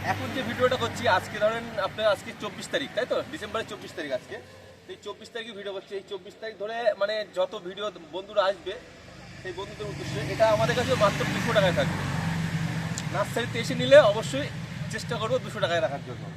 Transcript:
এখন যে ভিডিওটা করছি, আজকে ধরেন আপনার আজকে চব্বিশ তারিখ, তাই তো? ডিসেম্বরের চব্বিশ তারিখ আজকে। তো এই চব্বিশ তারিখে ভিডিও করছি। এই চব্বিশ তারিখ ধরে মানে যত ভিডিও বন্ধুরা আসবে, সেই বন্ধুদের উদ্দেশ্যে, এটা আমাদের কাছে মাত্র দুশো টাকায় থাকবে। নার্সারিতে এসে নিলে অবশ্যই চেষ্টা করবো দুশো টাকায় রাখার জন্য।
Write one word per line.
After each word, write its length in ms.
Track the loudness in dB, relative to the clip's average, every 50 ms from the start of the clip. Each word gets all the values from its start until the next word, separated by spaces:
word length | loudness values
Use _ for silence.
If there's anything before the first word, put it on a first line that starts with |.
| -2
এখন 320 | -2 -2 -2 -4 -6 -4
যে 60 | -4
ভিডিওটা 340 | -4 -4 0 2 4 4 4
করছি, 320 | 2 0 -2 -4 0 4 4
আজকে 320 | 4 4 2 -2 -4 0
ধরেন 400 | 2 2 2 0 -6 -6 -4 -2
আপনার 280 | -2 -2 -2 2 2 2
আজকে 240 | 2 2 -2 -12 -12 -8
চব্বিশ 260 | -8 -8 -8 -8 -10 -4
তারিখ, 180 | -2 -2 -2 -2 -2
তাই 100 | -4 -2 0
তো? 140 | 0 -2 -2 -4
ডিসেম্বরের 340 | -8 -10 -10 -6 -4 -4 -4 -4
চব্বিশ 240 | -8 -12 -12 -12 -8
তারিখ 160 | -8 -6 -4
আজকে। 240 | -4 -6 -6 -8 -12 -12 -12 -14 -20 -20 -20 -20 -20 -20 -16 -16
তো 60 | -16
এই 40 | -14 -12
চব্বিশ 260 | -12 -12 -12 -14 -12
তারিখে 220 | -10 -10 -10 -10
ভিডিও 220 | -10 -10 -8 -8 -8
করছি। 220 | -8 -10 -8 -10
এই 80 | -10 -8 -8
চব্বিশ 240 | -12 -12 -12 -14 -16 -12
তারিখ 160 | -12 -12 -8 -8
ধরে 360 | -8 -6 -4 2 2 2 2 2
মানে 260 | 0 0 2 -2 -4 -4 0
যত 200 | 0 0 0 0
ভিডিও 360 | -8 -8 -8 -8 -4 -6 -6 -6 -8 -16 -10
বন্ধুরা 320 | -10 -10 -10 -2 2 4 4
আসবে, 280 | 4 2 0 -4 -8 -8 -8 -12 -16 -20 -20 -20 -18 -18 -18 -18 -16 -16 -12 -10
সেই 100 | -10 -8
বন্ধুদের 300 | -8 -8 -10 -8 -8 -8
উদ্দেশ্যে, 480 | -8 -6 -6 -6 -4 -4 -4 -2 -4 2
এটা 140 | 4 6 6
আমাদের 260 | 6 4 4 2 2
কাছে 200 | 2 2 2 4
মাত্র 300 | 4 4 4 4 2 -2
দুশো 280 | 0 0 -2 0 2 4
টাকায় 200 | 4 4 4 4
থাকবে। 440 | 4 2 0 0 -2 -2 -2 -2 -2 -2 0 -2 0 -2 -2 -2 -2 -2 -2 -2 -2 -2 -4 -4 -4 -4 -2 0
নার্সারিতে 460 | 0 0 0 0 -2 -2 -2 -2 -4
এসে 160 | -2 -2 0
নিলে 220 | 0 6 10 10 12
অবশ্যই 500 | 12 10 4 2 0 -2 -2 -2 -2 -4 -6 -8 -8 -8 -8 -8 -6 -6
চেষ্টা 240 | -4 -6 -4 -4 -4
করবো 220 | -2 0 0 0 0
দুশো 220 | 0 -2 -2 0
টাকায় 220 | 0 2 2 2
রাখার 180 | 2 2 0 -2 -6 -8
জন্য। 180 | -10 -8 -10 -10 -12